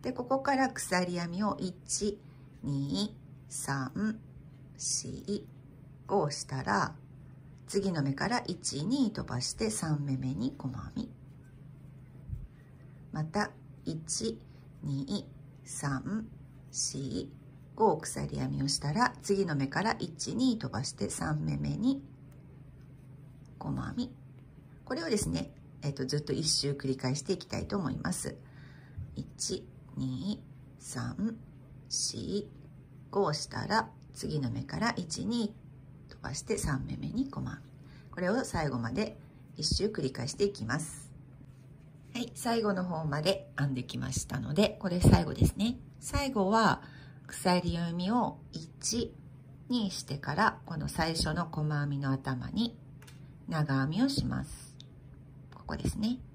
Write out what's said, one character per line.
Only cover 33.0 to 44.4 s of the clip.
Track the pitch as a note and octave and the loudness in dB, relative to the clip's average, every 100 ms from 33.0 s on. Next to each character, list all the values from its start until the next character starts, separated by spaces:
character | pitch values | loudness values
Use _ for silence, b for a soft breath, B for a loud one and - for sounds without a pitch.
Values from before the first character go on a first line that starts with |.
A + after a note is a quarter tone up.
| - | -2
五 | G3 F#3 | 4 4
し | D3+ - | 4 -2
た | - - | -4 2
ら、 | A3 - - - | 2 2 -10 -16
次 | - - D3+ | -8 -2 0
の | C3 | 0
目 | A2+ | -2
か | C3 D#3 | -4 0
ら | A3+ A3+ | 0 0
一、 | F3 - | -4 -2
二 | G3 A#3+ G#3 - - - - - - | 0 2 0 -2 -18 -18 -18 -18 -18
飛 | - | -10
ば | - | -6
し | - | -6
て | - - | -2 0
三 | - C3 - | 2 0 0
目 | - | -4
め | D3 | -2
に | A3+ C#4 | 0 0
細 | - B2 | 0 -4
編 | G#2 | -6
み。 | - - B B B | -10 -18 B B B
こ | - | 0
れ | F3+ | 2
を | A#3 | 4
最 | - F3 D3+ | 2 0 2
後 | B2 | 0
ま | A2+ | 0
で | - G#3+ - B B B - | 0 0 -4 B B B -2
一 | D3+ | 2
周 | - G#3 | 4 2
繰 | A3 | 2
り | C#3 | 0
返 | B2+ B2 | 0 -4
し | |
て | - | 2
い | G3+ | 2
き | - | 2
ま | A2 C#3+ | 0 0
す。 | D#3+ - - - - - - - - - - - - | -2 -10 -14 -18 -18 -18 -18 -20 -20 -20 -20 -20 -8
は | A#3 | -4
い、 | A#3 | -4
最 | - B3 A#3 | -2 2 4
後 | G#3 | 4
の | F#3+ | 4
方 | F3+ D#3+ | 2 2
ま | D#3+ D3 | 2 4
で | D#3+ - - - | 4 4 0 0
編 | C#3+ | 2
ん | |
で | B2+ | 2
き | B2+ B2 | -2 -2
ま | B2+ | 0
し | C3 | -2
た | - - | 0 -2